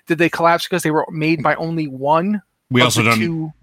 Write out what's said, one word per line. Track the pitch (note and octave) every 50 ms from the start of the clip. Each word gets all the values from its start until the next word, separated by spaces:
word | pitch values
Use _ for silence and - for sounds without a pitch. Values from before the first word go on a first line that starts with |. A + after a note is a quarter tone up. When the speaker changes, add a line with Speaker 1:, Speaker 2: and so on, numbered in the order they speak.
| _ -
Speaker 1:
Did | E3+ D#3
they | F3 D#3
collapse | - - E3+ E3+ E3+ E3 -
because | - F#3+ E3+ -
they | D#3+
were | D3+ D#3 - -
made | E3+ D#3 D#3 D#3 E3 D#3 A#2+
by | D3 D3+
only | - E3 E3 E3 E3 D#3 C#3+
one | C3 C3 C3+ C#3+ D#3 D#3+ F3 G3+ G#3+ G3 - _ _ _ _ -
Speaker 2:
We | B2+ B2
Speaker 1:
of | B2
Speaker 2:
also | B2 A2 B2 A2+
Speaker 1:
the | A2+
Speaker 2:
don't, | A#2 A2
Speaker 1:
two? | A2+ A2 E3 D#3+ D#3+ D#3 - _